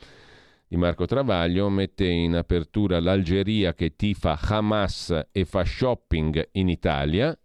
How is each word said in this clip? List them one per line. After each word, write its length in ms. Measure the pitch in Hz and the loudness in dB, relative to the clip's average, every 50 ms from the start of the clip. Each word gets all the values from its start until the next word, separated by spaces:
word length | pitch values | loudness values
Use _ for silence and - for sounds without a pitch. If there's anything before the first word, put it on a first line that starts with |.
| - - - - - - - - - - _ _ _ - | -12 -20 -20 -20 -20 -20 -20 -20 -20 -20 _ _ _ -6
di 60 | 85 | -2
Marco 300 | 87 87 87 80 - 90 | 0 0 0 0 -2 -2
Travaglio 600 | - 120 135 139 120 95 87 85 87 87 95 101 | -2 0 -2 0 0 0 0 0 0 0 0 0
mette 380 | 101 98 98 98 - _ - 95 | 0 0 -2 -2 -4 _ -2 0
in 300 | 90 87 85 85 85 85 | 0 2 2 2 2 0
apertura 640 | 85 - - 90 85 80 - - 107 104 92 90 85 | 0 0 0 -2 -2 -2 -2 -2 -2 0 2 0 2
l'Algeria 720 | 82 90 95 98 92 80 92 98 95 104 110 107 95 85 80 | 2 2 2 2 2 2 0 0 2 0 0 0 0 0 0
che 220 | - 87 78 - | -2 -4 -4 -2
tifa 420 | - 107 107 95 - - 87 76 - | -2 -2 -2 -2 0 0 -2 -2 0
Hamas 920 | - - 107 107 107 107 107 104 98 90 - - - - 85 78 73 _ | 0 0 0 0 2 0 0 0 0 -2 -4 -6 -4 -4 -2 -4 -4 _
e 120 | - 101 90 | -2 -4 -2
fa 220 | - - 95 87 | 0 0 -2 -2
shopping 840 | - - - 127 127 117 - _ - 85 80 78 78 73 80 - - | -2 -2 0 0 0 0 -2 _ -4 -2 0 0 0 0 -2 -4 -2
in 180 | - 98 92 90 | -2 0 0 0
Italia. 640 | 85 - - 85 76 69 71 76 82 101 131 165 156 _ | 0 0 0 0 0 0 0 0 0 0 0 -2 -4 _